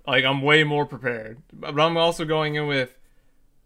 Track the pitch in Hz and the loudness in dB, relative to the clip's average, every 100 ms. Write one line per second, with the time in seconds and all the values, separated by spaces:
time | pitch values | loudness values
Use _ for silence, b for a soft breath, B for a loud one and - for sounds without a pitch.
0 | - 131 131 139 139 156 151 147 143 120 | 0 2 2 2 4 4 4 0 -4 -6
1 | 123 113 110 113 - - 147 143 160 165 | -6 -6 -10 -16 -20 -16 -6 0 0 2
2 | 165 170 156 156 151 151 147 139 127 _ | 0 0 -2 -2 -2 -4 -2 -2 -4 _
3 | - _ _ _ _ _ | -20 _ _ _ _ _